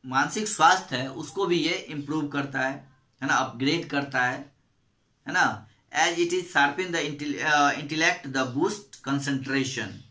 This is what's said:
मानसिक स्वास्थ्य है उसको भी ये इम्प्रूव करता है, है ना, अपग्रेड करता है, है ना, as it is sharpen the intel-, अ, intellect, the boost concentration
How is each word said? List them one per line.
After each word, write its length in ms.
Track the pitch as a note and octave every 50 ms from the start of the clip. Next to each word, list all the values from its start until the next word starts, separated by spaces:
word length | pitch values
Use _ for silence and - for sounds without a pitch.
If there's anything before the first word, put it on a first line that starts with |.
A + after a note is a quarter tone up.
| -
मानसिक 420 | C3 B2+ C3+ D3 E3 - A3 G#3+ -
स्वास्थ्य 480 | - - D#3 E3+ F#3 F#3 - - C3+
है 140 | B2 C3+ C3+
उसको 360 | - D#3 D#3 - - F#3+ G3
भी 120 | F3 F3 E3
ये 160 | D3+ E3 F3+
इम्प्रूव 540 | F#3 - - D#3 C#3+ - C#3 D#3 D#3 D3 C#3
करता 320 | D3 C#3+ C3+ C3+ - C3+
है, 340 | C3 C3+ C#3 C#3 - - _ _ _ _ _ _
है 60 | C3 C#3+
ना, 60 | C#3+
अपग्रेड 560 | B2 C3 B2 A#2+ A#2 C3 C#3+ D#3+ E3+ E3 -
करता 340 | C#3+ C#3+ C#3 C#3 - C3 B2
है, 300 | B2 C3+ - C#4 - _ _ _ _ _ _ _ _ _ _ _ _ _ _ _
है 60 | -
ना, 360 | E3 F#3 D#3+ B2 A2 G2+ - - _ _ _ _ -
as 200 | C#3+ D#3+ E3+ E3+ E3+
it 120 | F3 E3+
is 120 | F3 F#3 E3+
sharpen 420 | - - D3+ C#3 C#3+ - F3+ F#3
the 140 | F3+ E3+ E3
intel-, 380 | C#3+ C#3+ D3 C#3 D3 D3 C#3+ F#2
अ, 340 | C3+ D#3 D3+ D3 C#3+ C#3+
intellect, 540 | A2+ B2 D#3 D3 D#3 D#3 E3 F3 F3+ - - C#3 C3
the 100 | C3+ C3 B2 A#2+
boost 440 | C#3 E3+ G#3 G#3+ - - _ - - - C#3
concentration 800 | C#3 C#3 C#3 C#3+ C#3 C3 C3+ C#3+ C3+ C3+ B2+ B2+ - A#2 G#2+ G2 F#2+ - - -